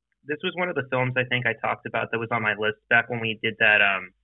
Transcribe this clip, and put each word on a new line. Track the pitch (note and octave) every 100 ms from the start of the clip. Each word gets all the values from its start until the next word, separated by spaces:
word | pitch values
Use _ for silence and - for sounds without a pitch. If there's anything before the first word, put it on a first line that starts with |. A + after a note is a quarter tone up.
| _ _
this | - D3
was | F#3 E3+
one | F3+
of |
the | D3+ C3
films | C3 B2+ B2+
I |
think | B2+ B2 A#2+
I |
talked | A2+ A2+ A#2 A#2
about | A#2 A2
that | A2+
was | A2+
on | A#2
my | G#2+ G#2
list | G#2+ G#2+ -
back | A#2+ A2+
when | A#2+
we | A2+ G#2+
did | A2+ G#2
that, | A2 G#2
um, | G2+ F#2+ F#2 _